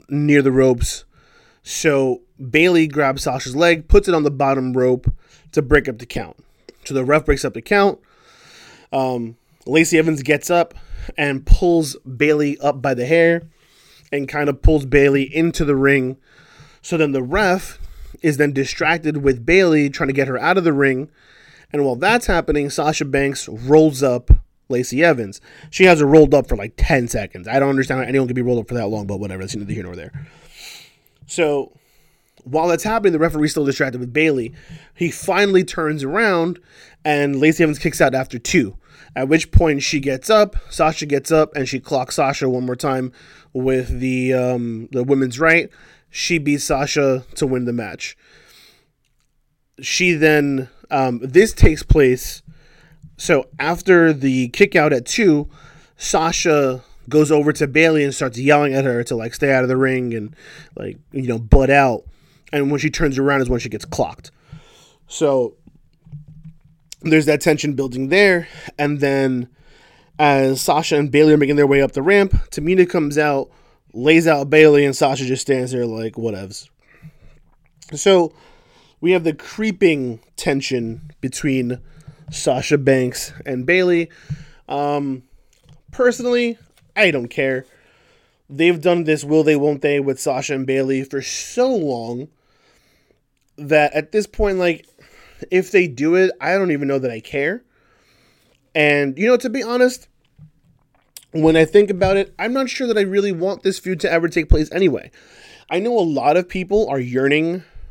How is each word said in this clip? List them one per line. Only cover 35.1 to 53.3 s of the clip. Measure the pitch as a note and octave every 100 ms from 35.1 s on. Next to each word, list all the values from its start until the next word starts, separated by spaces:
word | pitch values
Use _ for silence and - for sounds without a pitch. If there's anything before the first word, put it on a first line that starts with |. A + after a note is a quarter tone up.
finally | - - F#3 G3+ F#3 F#3
turns | - D#3 D3+
around, | C3+ F#3+ A3+ F3 E3 F3 _ _ - _
and | D#3 D3 C#3+ C3+
Lacey | D3+ D#3
Evans | D#3+ D3
kicks | E3+ -
out | C#3+ C3
after | C3 B2
two, | - F#3 G2+ - _ _ - C3
at | C3+
which | D#3+ -
point | - E3 C#3
she | - D3
gets | C#3 C3+ -
up, | G#3+ G#3 - -
Sasha | - D#3+ D#3 D3
gets | C#3 -
up, | D#3+ D3+ D3
and | B2+
she | C3
clocks | - C#3 B2+ -
Sasha | C3+ C#3 C3+
one | B2+ B2+
more | B2+
time | D3 C3 B2+ - - - _
with | B2+ C3 C3 B2 B2
the, | C3 B2+ B2+
um, | B2+ B2 B2 A#2+ A2+ A2
the | C3
women's | B2+ C#3 C3 B2
right. | D#3+ E3+ - _ _ _ _
She | - - E3+
beats | C#3+ C#3+
Sasha | - C3+ C#3+ D3+ C#3 C3 - -
to | C#3
win | B2+ A#2+
the |
match. | A#2+ G#2 - - - _ _ _ _ _ _ _ _ _ _ _ _ _ _ _ -
She | C3 - F#3
then, | D#3+ D#3 D3+ C#3+ C3+ B2+ _ -
um, | C#3+ C3 A#2+
this | C3 D#3 A3
takes | - F#3 D#3
place, | - D#3 C3 B2 - - - - _ _ _ _ - -
so | -